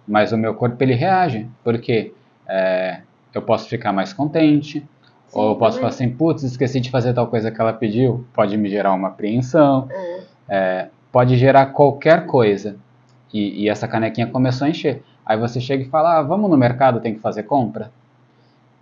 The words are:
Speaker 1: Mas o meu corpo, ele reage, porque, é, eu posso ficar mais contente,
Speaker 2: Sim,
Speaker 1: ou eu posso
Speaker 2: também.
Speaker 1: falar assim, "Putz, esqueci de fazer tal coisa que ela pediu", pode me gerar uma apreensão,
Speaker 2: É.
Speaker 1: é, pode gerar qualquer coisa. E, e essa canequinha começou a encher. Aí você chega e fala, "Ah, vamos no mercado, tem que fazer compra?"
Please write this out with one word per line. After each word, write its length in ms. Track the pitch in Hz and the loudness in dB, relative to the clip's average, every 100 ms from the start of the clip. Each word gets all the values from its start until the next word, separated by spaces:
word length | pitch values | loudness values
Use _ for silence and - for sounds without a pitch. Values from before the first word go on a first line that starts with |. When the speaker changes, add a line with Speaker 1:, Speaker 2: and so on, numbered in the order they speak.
| - | -2
Speaker 1:
Mas 240 | 107 104 | 0 2
o 60 | 113 | 0
meu 160 | 110 | -2
corpo, 280 | 107 123 123 | -2 -2 0
ele 120 | 131 | 0
reage, 560 | 123 175 185 175 110 107 - 120 | 2 2 2 0 -2 -10 -8 -4
porque, 480 | 117 - 113 98 - _ _ - | -2 0 -2 -2 -12 _ _ -6
é, 540 | 95 92 92 92 90 - _ _ 107 | -2 0 0 -2 -8 -14 _ _ -6
eu 60 | |
posso 260 | - 107 - | -2 -2 -2
ficar 240 | 117 110 | -6 -4
mais 220 | 98 92 | -2 -4
contente, 640 | - 151 160 156 147 139 151 - _ _ _ _ | -4 -2 2 4 4 0 -10 -12 _ _ _ _
Speaker 2:
Sim, 100 | - | -2
Speaker 1:
ou 120 | 107 | 0
eu 60 | 104 | 2
posso 200 | 110 120 | 0 0
Speaker 2:
também. 140 | 120 | -4
Speaker 1:
falar 140 | - 123 | -2 -4
assim, 40 | |
"Putz, 340 | 123 165 156 | 0 0 0
esqueci 360 | 131 - 127 131 | -4 -2 -2 -2
de 100 | 123 | -2
fazer 240 | 131 123 | -2 0
tal 140 | 117 117 | 0 0
coisa 240 | 117 110 | -2 -2
que 80 | 110 | -2
ela 140 | 113 | -2
pediu", 520 | 110 110 110 127 123 - | 0 -2 2 0 0 -4
pode 220 | - 101 107 | -2 0 0
me 140 | 104 | -2
gerar 240 | 104 98 | 0 0
uma 160 | 95 95 | 0 -2
apreensão, 800 | - 104 120 127 165 143 135 131 | -4 -4 -2 0 4 4 2 -2
Speaker 2:
É. 280 | 95 90 175 - _ - | -8 -10 -12 -16 _ -4
Speaker 1:
é, 400 | 98 95 92 90 _ _ | -2 0 -2 -6 _ _
pode 240 | 127 123 123 | 2 4 4
gerar 380 | 135 135 135 | 6 6 4
qualquer 520 | - 143 135 156 175 175 | 4 2 4 4 2 2
coisa. 520 | 135 110 98 104 98 _ _ _ _ _ | 2 2 2 -4 -14 _ _ _ _ _
E, 300 | 107 101 - | -6 -4 -2
e 60 | 104 | -2
essa 160 | 104 117 | -2 -4
canequinha 420 | 113 113 - 117 | -4 -2 -4 -4
começou 380 | 131 131 127 143 | -2 -2 0 -2
a 40 | |
encher. 340 | 170 156 123 - _ - | -2 -4 -4 -10 _ -4
Aí 120 | 110 | -2
você 220 | 120 127 | -2 -4
chega 240 | 123 135 | -4 -4
e 60 | 123 | -2
fala, 300 | 156 165 165 | 0 2 2
"Ah, 20 | |
vamos 280 | 143 190 208 | 0 0 2
no 60 | 147 | 4
mercado, 460 | 120 127 135 117 | 2 4 2 2
tem 120 | 113 | -2
que 60 | 104 | -6
fazer 240 | 110 104 | -6 -6
compra?" 480 | 107 139 107 110 107 _ _ _ _ _ _ _ _ _ | -2 -2 -2 -6 -14 _ _ _ _ _ _ _ _ _